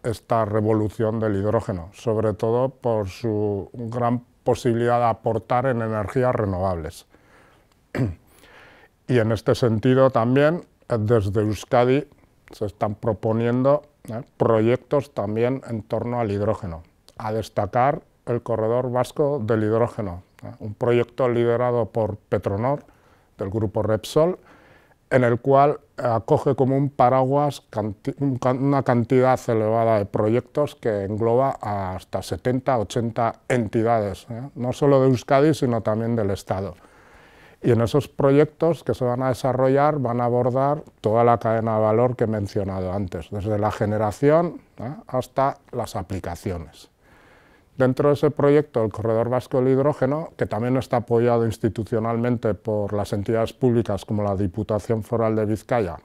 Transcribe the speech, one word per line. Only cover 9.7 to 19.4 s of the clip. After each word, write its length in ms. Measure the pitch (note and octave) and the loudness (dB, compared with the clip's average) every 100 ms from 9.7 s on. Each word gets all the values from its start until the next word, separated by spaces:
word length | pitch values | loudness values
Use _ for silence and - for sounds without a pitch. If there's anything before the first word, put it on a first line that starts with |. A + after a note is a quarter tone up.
| A2 B2+ B2+ C3 | 2 2 6 4
también, 560 | B2 A#2 C3 D3 E3+ - _ - | 4 2 4 4 0 -6 _ -6
eh, 100 | A#2+ | -2
desde 420 | G#2+ A#2 G2+ G#2 | 2 2 2 0
Euskadi 640 | G#2+ G2+ - B2 B2 C3+ - _ _ _ _ | 0 -2 0 2 4 2 -2 _ _ _ _
se 160 | - G#2 | -10 -10
están 260 | - G#2+ | -4 -4
proponiendo, 880 | G#2 A#2 G2+ A2 A2 A#2+ B2 C3 C#3+ - _ - | -2 -4 -2 0 0 0 2 2 2 -2 _ -12
eh, 140 | A2+ - - | -12 -12 0
proyectos 800 | A#2+ A2 A2 B2+ - D3 B2 - | 2 4 4 0 0 -2 -2 -6
también 480 | G#2 G#2+ A#2+ C3 - | -4 0 0 -2 -6
en 140 | A2+ | -10
torno 380 | - A2+ A2+ A#2+ | -6 -4 -4 -4
al 100 | A2+ | -2
hidrógeno. 540 | G2+ G#2 G#2 F#2 D#2+ - _ _ - | -2 -2 -2 -6 -12 -16 _ _ -12
A 160 | G#2+ | -6
destacar 720 | A2 G#2 - G2+ A#2+ C3 D3+ - _ - | -6 -4 -4 -2 2 0 0 -8 _ -6
el 160 | A#2+ | -6
Corredor 480 | - A2 A2 A#2+ B2+ | -2 -2 0 0 -2
Vasco 480 | B2 B2 - C#3+ | -2 -2 0 -2
del 240 | C#3+ | 0